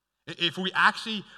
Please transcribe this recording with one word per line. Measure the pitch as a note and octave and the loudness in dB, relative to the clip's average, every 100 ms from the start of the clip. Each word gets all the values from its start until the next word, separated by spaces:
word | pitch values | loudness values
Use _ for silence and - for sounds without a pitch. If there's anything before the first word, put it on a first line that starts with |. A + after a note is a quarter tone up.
| _ _ - | _ _ -16
i-, | E3 | -4
if | E3+ - | -4 -2
we | F#3 - | -2 4
actually | F#3+ - A3 G#3+ - | 4 4 -6 -6 -8